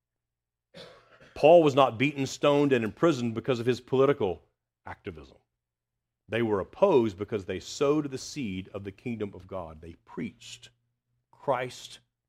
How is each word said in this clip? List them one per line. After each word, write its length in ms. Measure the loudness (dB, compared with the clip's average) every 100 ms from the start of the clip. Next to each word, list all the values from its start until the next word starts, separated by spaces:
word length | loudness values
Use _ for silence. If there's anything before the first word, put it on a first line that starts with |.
| _ _ _ _ _ _ _ -20 -20 -20 _ _ -20
Paul 280 | 2 8 8
was 120 | 8
not 240 | 6 4 2
beaten, 280 | -2 -2 -6
stoned, 460 | 0 2 4 4
and 120 | 2
imprisoned 500 | 0 0 0 2 -2
because 260 | -4 -4 -2
of 60 | -2
his 140 | -4
political 640 | -2 2 2 2 -2 -4 _ _ _ _
activism. 520 | -18 -16 -14 -16 -20 -20 _ _ _ _ _ _ _ _ -8
They 140 | -2
were 180 | 0 -2
opposed 560 | -4 0 4 4 2 -2
because 280 | -6 -6
they 160 | -6 -10
sowed 500 | -10 -2 0 2 -2
the 80 | -8
seed 500 | -12 -10 -8 -8 -10
of 100 | -12
the 80 | -14
kingdom 400 | -12 -10 -8 -8
of 120 | -10 -14
God. 320 | -12 -12 -14
They 140 | -20 -20
preached 680 | _ -12 -12 -12 -20 -20 -20 _ _ _ _ _ _
Christ 720 | _ -4 -4 -4 -10 -18 -20 _ _